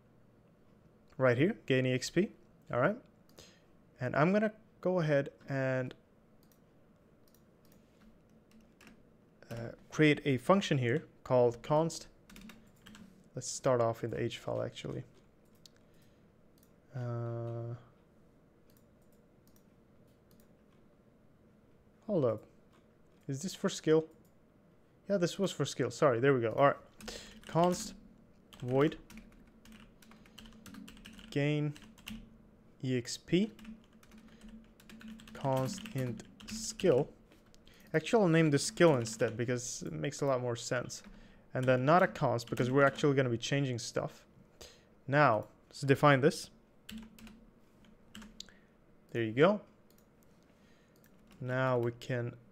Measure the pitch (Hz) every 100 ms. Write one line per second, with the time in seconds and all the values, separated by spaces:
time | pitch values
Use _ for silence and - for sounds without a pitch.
0 | _ _ _ _ _ _ _ _ - _
1 | _ - 131 120 180 240 - 131 127 127
2 | - 165 214 - - _ - 120 156 220
3 | - _ _ - - - _ _ _ -
4 | 127 - 160 208 214 - _ _ 180 185
5 | 156 143 147 - - 135 131 131 127 -
6 | _ _ _ _ _ _ _ _ _ _
7 | _ _ - _ _ _ - - _ _
8 | - - - - _ - - _ - -
9 | - - _ _ - 117 117 - - -
10 | 156 143 147 127 - 190 - 143 120 147
11 | - - - 127 120 120 - 151 165 -
12 | - - - - - - - - - -
13 | - - - 135 - - 139 123 113 113
14 | 117 - 117 - - 117 117 - - 135
15 | - - _ _ _ _ - _ _ _
16 | _ _ _ _ _ _ _ _ _ 127
17 | 120 117 117 117 117 117 117 120 - _
18 | _ _ - _ _ _ - - _ _
19 | _ _ _ _ _ - _ _ _ -
20 | - _ _ - - _ _ - _ _
21 | _ _ _ _ _ _ _ - _ _
22 | - 185 123 107 - _ _ _ _ _
23 | _ _ - 135 190 - 196 - 156 156
24 | 156 - _ _ _ _ _ _ _ _
25 | - 196 170 - 190 - 143 - 120 -
26 | 151 113 139 131 113 120 139 - - -
27 | - - - - - 160 175 180 - -
28 | - - - - - - 123 131 156 -
29 | - - - - - - - - - -
30 | - - - - - - - - - -
31 | - - - 143 143 151 147 147 - -
32 | - - - - - - - - 131 127
33 | 117 - - 185 214 - - - - -
34 | - - - - - - - - - -
35 | - - - - 139 131 131 - - 135
36 | 123 113 - - - - - - 185 127
37 | 156 - _ - _ - - - - 156
38 | - 233 180 160 160 139 - - 170 131
39 | 113 - 117 110 120 123 - - - 156
40 | 147 - 139 127 123 117 - 127 127 -
41 | - - - - - 131 127 127 135 175
42 | 185 - 135 117 - 117 127 139 139 135
43 | 147 139 131 117 - 139 135 117 - -
44 | 147 - - _ - - - - _ _
45 | - 139 139 107 - - _ - 139 135
46 | 147 135 151 - - - _ _ - -
47 | - - - - - - - _ - -
48 | - - - - - - _ _ _ _
49 | - 120 113 117 175 208 - _ _ -
50 | _ _ - _ _ _ - _ _ _
51 | - - - - 127 127 131 123 120 120
52 | - 123 120 120 -